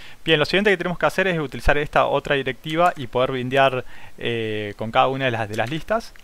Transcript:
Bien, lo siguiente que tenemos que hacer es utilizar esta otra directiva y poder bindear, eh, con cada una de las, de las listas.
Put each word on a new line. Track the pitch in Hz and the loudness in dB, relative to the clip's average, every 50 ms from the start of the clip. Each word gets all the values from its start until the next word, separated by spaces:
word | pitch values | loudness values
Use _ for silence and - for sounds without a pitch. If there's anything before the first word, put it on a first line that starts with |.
| - - - - - | -14 -16 -14 -6 0
Bien, | 160 160 151 | 2 4 4
lo | 143 | 4
siguiente | - 175 190 208 214 | 2 2 2 2 2
que | 190 | 2
tenemos | 175 170 180 170 | 2 0 -4 -2
que | - 160 | 0 0
hacer | 147 - 185 190 | 0 2 2 0
es | 190 170 | 0 0
utilizar | 160 147 123 123 117 - - 143 | -2 -4 -4 -8 0 2 2 2
esta | 147 147 - - 147 127 | 2 0 2 2 2 2
otra | - - 139 - - 143 | 4 0 -2 0 0 0
directiva | 139 127 131 127 - - 156 156 165 175 180 - | 0 0 -2 -6 -6 -8 -4 0 2 2 2 2
y | 151 123 | -2 -6
poder | - - 123 131 131 135 | -2 0 0 0 0 0
bindear, | 127 123 127 131 135 135 135 131 127 - - - - - - - | -4 -2 0 4 4 4 4 4 0 -4 -8 -10 -12 -12 -14 -10
eh, | - - 120 117 113 110 110 107 107 104 104 101 | -6 -4 -2 -2 -2 -2 -4 -4 -4 -6 -8 -6
con | - 113 113 | -6 -6 2
cada | 113 131 131 | 4 4 4
una | 131 135 135 135 | 4 2 0 0
de | 127 | 0
las, | 117 110 110 101 | 0 -2 -4 -2
de | 104 | -2
las | 110 110 117 | -2 -2 -2
listas. | 156 160 - - 214 226 - - - - | -4 -6 -2 -2 -2 -2 -2 -8 -16 -20